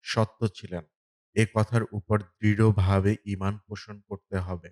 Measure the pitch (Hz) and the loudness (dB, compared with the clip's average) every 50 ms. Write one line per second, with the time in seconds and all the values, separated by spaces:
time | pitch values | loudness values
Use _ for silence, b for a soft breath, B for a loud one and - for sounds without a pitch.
0 | _ - - 117 110 - _ _ 120 107 _ - - - 90 87 80 _ _ _ | _ -4 0 0 0 0 _ _ -4 -4 _ -6 -16 -12 -12 -12 -12 _ _ _
1 | _ _ _ _ _ _ _ 104 110 104 _ 110 107 - - 117 110 - - 104 | _ _ _ _ _ _ _ 0 0 2 _ 0 0 2 2 -2 -2 0 -6 -10
2 | - _ 107 104 101 _ _ _ - 107 104 101 110 110 104 98 95 92 98 98 | -2 _ -2 -2 -2 _ _ _ 0 0 4 4 4 4 4 4 2 4 4 4
3 | 95 101 107 - _ 104 101 92 95 98 104 104 _ _ 107 98 - - 104 101 | 4 2 0 0 _ -8 -8 -4 -4 -6 -6 -6 _ _ -16 -16 -14 -18 -20 -20
4 | 101 _ 101 95 _ _ 101 95 90 90 92 87 85 85 | _ _ -14 -14 _ _ -6 -6 -4 -4 -8 -10 -10 -16